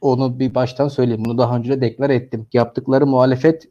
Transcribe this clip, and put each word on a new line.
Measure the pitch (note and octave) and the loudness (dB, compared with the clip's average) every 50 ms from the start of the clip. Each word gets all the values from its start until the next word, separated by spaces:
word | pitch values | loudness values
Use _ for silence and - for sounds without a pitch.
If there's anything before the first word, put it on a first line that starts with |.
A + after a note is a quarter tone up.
onu | - C3+ C3 B2 C3+ C3 B2 B2+ | -2 0 0 0 0 -2 -2 -2
bir | C3+ B2+ A2 | -4 -2 0
baştan | B2+ B2+ B2+ - - C#3+ D3 | -2 -2 -2 -2 -2 -4 -2
söyleyeyim. | C#3+ - B2+ B2 A#2 G#2+ A2 | -2 0 0 0 0 -2 -4
Bunu | A2+ A#2+ A#2+ | -2 0 0
daha | B2 A#2 A#2+ A#2+ | 0 0 0 -2
önce | A2+ A#2+ | -2 -2
de | C3+ C3+ | -2 0
deklare | A#2+ A#2 A2+ - C3+ C#3 C#3 | -2 -2 -2 -2 -2 0 0
ettim. | A#2+ C3 - - A2+ A2 - - | 0 -2 -4 -8 -10 -8 -2 0
Yaptıkları | B2 A#2 A#2 - - B2+ - C3 C3+ C#3+ C#3 | 0 0 0 -2 -6 -2 0 0 2 2 2
muhalefet | C3+ B2+ B2+ C3 B2+ B2+ C3 D#3+ D#3+ D#3+ - _ | 4 4 4 4 2 2 2 2 2 0 -4 _